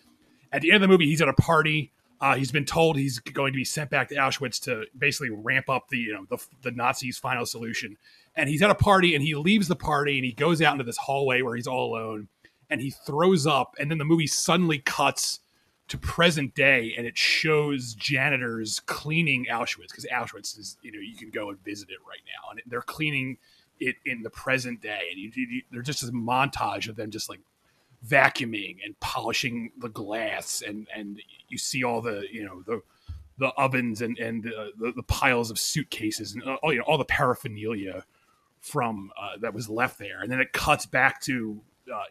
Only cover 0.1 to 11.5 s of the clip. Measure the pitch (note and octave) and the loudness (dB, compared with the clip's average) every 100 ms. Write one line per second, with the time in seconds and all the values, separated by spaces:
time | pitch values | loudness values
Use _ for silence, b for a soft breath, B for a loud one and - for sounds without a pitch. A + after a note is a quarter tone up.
0.1 | b b b b D#3 D#3+ G3+ F#3+ F#3 D3 | b b b b 0 6 6 8 8 8
1.1 | D#3 D3 - - D#3+ D#3 D3+ C3+ _ _ | 4 4 4 4 4 4 0 -2 _ _
2.1 | - C#3 C3 C3 D3 C3+ E3 E3 C#3 C#3 | -2 0 2 0 -2 0 4 4 4 0
3.1 | A#2 - C#3 C3+ C3 B2 D#3+ C#3+ C#3+ B2+ | -4 -6 -2 -2 -2 -4 -4 -2 0 0
4.1 | C#3+ C3+ B2+ B2+ - C3 A2 A2 B2 C#3+ | 0 0 0 -4 -6 -4 -6 -6 -2 0
5.1 | C3+ C3 G#2 A#2 C3 C3 B2+ - B2+ A2+ | 0 -4 -4 0 0 2 -2 -2 -4 -4
6.1 | G#2 F#2+ B2 - _ B2 A#2+ B2 C3+ B2+ | -6 -8 -8 -10 _ -8 -2 0 0 -4
7.1 | - B2+ B2 A2+ A#2 A#2 A2 A2+ G#2 b | -6 -4 -2 -4 -6 -6 -6 -8 -12 b
8.1 | b b - C#3+ D3+ G3+ - G#3 F#3+ F3 | b b -2 0 4 6 6 6 6 6
9.1 | D3 D#3 D3 E3+ A3 F3 F3 - C#3+ C#3+ | 4 0 2 4 6 4 0 0 2 2
10.1 | C#3 B2+ G#2+ D#3+ D#3+ D3+ C#3+ A#2+ - - | 0 -2 0 2 6 4 4 -2 -6 -2
11.1 | C#3 C3+ B2 B2 | 0 2 2 0